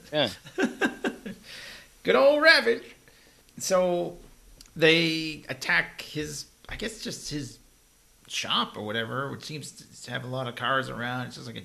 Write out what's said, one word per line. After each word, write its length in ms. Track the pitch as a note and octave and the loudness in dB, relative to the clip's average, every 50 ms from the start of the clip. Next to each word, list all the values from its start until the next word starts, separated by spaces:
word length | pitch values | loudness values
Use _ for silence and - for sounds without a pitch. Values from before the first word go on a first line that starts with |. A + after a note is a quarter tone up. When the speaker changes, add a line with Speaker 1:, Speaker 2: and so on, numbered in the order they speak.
| - - - | -14 -4 0
Speaker 1:
Yeah. 180 | D3+ C#3 A2 - - - - - | 0 0 0 -2 -8 -16 -14 -2
Speaker 2:
<laughs> 120 | - - - - - - - - - - C4 - - - G3 - - - - - - - - - - - - - - - | -2 0 0 0 0 -2 -2 -2 -2 -6 -6 -6 -6 -12 -14 -14 -14 -16 -16 -16 -14 -14 -14 -16 -18 -18 -20 -20 -8 0
Good 140 | - G3 | 2 4
old 260 | C4 C4+ C#4 D4+ D4 D4+ | 6 8 6 6 8 8
Ravage. 400 | D#4+ D#4+ C#4+ A3+ A#3 A#3+ C4 - - - - - - - - - - - - _ _ _ - | 8 8 8 6 4 0 0 -2 -14 -20 -20 -20 -20 -20 -20 -20 -20 -20 -20 _ _ _ -8
So 580 | - - F#3+ F#3 F#3 F3+ F3 F3 F3 E3 E3+ - - - - - - - - - - - - | -2 2 4 4 4 4 2 2 0 -2 -6 -10 -18 -20 -20 -20 -20 -20 -20 -20 -20 -16 -2
they 720 | D#3+ D#3 D#3+ D#3+ E3+ E3 D#3+ D#3+ D#3+ D#3+ D#3 D3+ D3 - - | 4 6 8 8 8 6 2 0 0 -2 -6 -8 -10 -8 -10
attack 540 | - - - - F3 E3+ D#3+ - - - - | -8 -8 -2 0 2 2 2 0 -6 -14 -14
his, 440 | - - D3+ D3+ D3+ D3 C#3+ - - _ _ _ - | -8 -6 -6 -6 -6 -6 -10 -12 -14 _ _ _ -14
I 80 | - | -10
guess 240 | - G#3 A3+ A3 - - | -8 -8 -8 -8 -8 -10
just 280 | A#3+ - - - - | -10 -10 -10 -10 -6
his 280 | D3 D3+ C3+ A2+ - - - - _ _ _ _ _ _ _ _ _ _ _ | -6 -6 -6 -8 -12 -16 -20 -20 _ _ _ _ _ _ _ _ _ _ _
shop 500 | - - - - - D3+ A3 A#3 - - | -10 -6 -6 -2 0 0 0 0 -2 -4
or 60 | - G#2 | -8 -6
whatever, 480 | G#2+ G#2+ A#2 A2+ A2+ B2 B2+ C#3 C#3 | -4 -2 -2 -2 -2 -4 -4 -4 -6
which 140 | A#2+ - - | -8 -10 -10
seems 260 | - D#3 D3 - - - - - - - - - | -10 -10 -10 -12 -12 -16 -18 -20 -20 -20 -18 -14
to 80 | - | -8
have 140 | B2 C3 B2 | -8 -8 -6
a 20 | |
lot 220 | B2+ B2+ C3 B2+ A#2+ | -6 -6 -4 -4 -6
of 80 | A#2 | -6
cars 320 | - B2 B2 C3+ C3+ B2 C3 | -4 -2 0 2 0 0 -2
around. 380 | C3 A2 A#2+ B2 B2+ B2+ B2 | -6 -6 -4 -4 -4 -4 -6
It's 100 | A#2+ - | -8 -10
just 100 | - C3 | -12 -12
like 100 | B2 A2+ | -12 -12
a 40 | G#2+ F#2+ | -12 -14